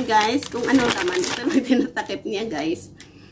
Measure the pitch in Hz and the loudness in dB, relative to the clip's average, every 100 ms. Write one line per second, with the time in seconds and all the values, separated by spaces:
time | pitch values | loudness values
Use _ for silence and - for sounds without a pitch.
0 | 226 214 214 269 - 240 - 269 240 - | 2 2 2 0 -2 -4 2 4 4 0
1 | 180 185 - - 262 269 247 247 - 220 | 0 0 -2 -2 0 0 2 2 2 -4
2 | 208 294 - 202 220 147 160 175 - - | -6 -8 -6 -6 -4 -4 -4 -4 -8 -20
3 | - - - | -20 -20 -20